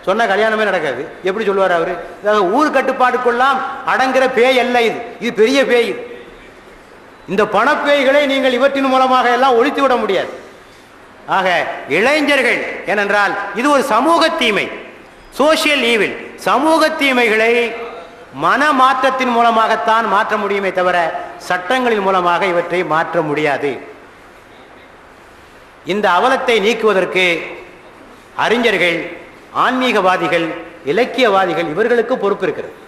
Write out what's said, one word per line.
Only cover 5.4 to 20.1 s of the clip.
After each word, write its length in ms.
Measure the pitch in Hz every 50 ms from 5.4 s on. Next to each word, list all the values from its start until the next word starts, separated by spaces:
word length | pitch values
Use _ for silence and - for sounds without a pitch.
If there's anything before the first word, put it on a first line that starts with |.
பெரிய 200 | 214 247 269 277 254 214
பேய். 220 | 233 240 233 208 165 - - - - - - - - - - - - - - - - - - - - - - - - - - -
இந்த 120 | 180 208 208 - -
பணப்பேய்களை 680 | 202 226 277 302 - - 285 285 285 262 262 269 294 294 269
நீங்கள் 260 | 269 269 262 262 247 240
இவற்றின் 340 | 269 277 277 277 269 269 262
மூலமாக 380 | 262 262 262 254 254 226 240 240 240
எல்லாம் 180 | 262 269 247 226
ஒழித்து 220 | 247 294 285 285
விட 140 | 277 262 247 233
முடியாது. 300 | 220 196 190 160 127 - - - - - - - - - - - - - - - - - - - - - 165
ஆக 120 | 190 185 185 175 160 135 - - - - - 135 175
இளைஞர்கள், 640 | 214 262 294 311 294 285 285 269 247 240 202 170 - - - - - 165
ஏனென்றால் 400 | 190 208 202 196 202 208 202 190 160 - - - - 208
இது 80 | 247 294 294
ஒரு 60 | 269 214 180 214
சமூக 340 | 220 262 311 339 320 330 320 320 320
தீமை, 240 | 247 226 208 175 131 101 - - - - - - - - - - - - - -
சோஷியல் 440 | 269 311 311 311 320 302 294 277 233 233
ஈவில். 240 | 240 214 190 135 - - - - - - - 185
சமூக 400 | 196 247 285 320 330 302 311 302 311 -
தீமைகளை 520 | 285 277 262 247 240 220 214 220 220 226 240 240 240 226 226 - - - - - - - - - - - - 135 151
மன 180 | 175 202 247 285 302 294 262
மாற்றத்தின் 540 | 262 262 269 262 269 262 262 262 254 247 240
மூலமாகத்தான் 720 | 233 233 233 226 226 220 220 226 220 - 226 220 226 226 208